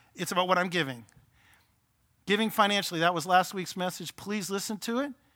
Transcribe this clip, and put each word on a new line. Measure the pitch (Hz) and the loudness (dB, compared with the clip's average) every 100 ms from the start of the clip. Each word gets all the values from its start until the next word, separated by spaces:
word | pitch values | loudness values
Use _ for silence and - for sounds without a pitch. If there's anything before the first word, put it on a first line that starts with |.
| _ | _
It's | - 180 | -8 -2
about | 185 180 | 0 4
what | 180 | 4
I'm | 180 | 2
giving. | 175 139 120 113 _ _ _ _ _ _ _ _ _ _ _ - | 0 -2 -4 -14 _ _ _ _ _ _ _ _ _ _ _ -2
Giving | 202 220 | 0 2
financially, | - 202 202 - 170 | 2 2 2 0 0
that | 170 | 2
was | 175 165 | 2 4
last | 185 180 | 4 4
week's | 202 175 190 | -2 -6 -4
message. | 180 - 160 | -4 -6 -10
Please | - 196 214 180 | -12 -6 -4 -2
listen | 196 - 208 | -4 -4 -6
to | - 233 | -4 -2
it. | 285 254 _ | -4 -8 _